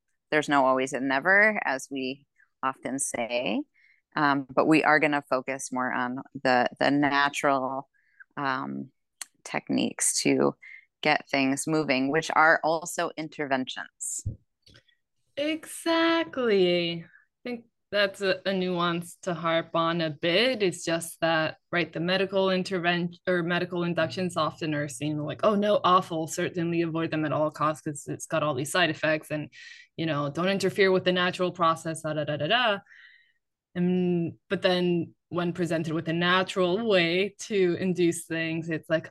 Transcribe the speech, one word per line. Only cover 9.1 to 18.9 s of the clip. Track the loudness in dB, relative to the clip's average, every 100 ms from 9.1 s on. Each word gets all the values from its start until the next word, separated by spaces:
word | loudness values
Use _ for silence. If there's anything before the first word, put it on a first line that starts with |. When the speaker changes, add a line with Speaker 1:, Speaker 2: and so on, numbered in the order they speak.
| -18 -18 _
Speaker 1:
techniques | -8 -8 -2 0 0 -2 -2 0
to | 2 4 2 0 -14 -20 _ -4
get | 0 0 0
things | -2 0 -2 -2
moving, | 0 0 0 2
which | 0 0
are | 4 4 4
also | 2 -2 -4 -6 -6 -6
interventions. | -10 -6 -4 -2 -4 -8 -12 -14 -12 -10 -10 -12 _ _ _ -20 _ _ _ _ _ -6
Speaker 2:
Exactly. | -4 -4 -8 -8 -2 2 2 2 -2 -2 2 4 4 4 0 -4 -8
I | _ _ _
think | -12 -12 -12 _ -6
that's | 0 0 0
a, | -2 0
a | 0
nuance | 0 0 0 0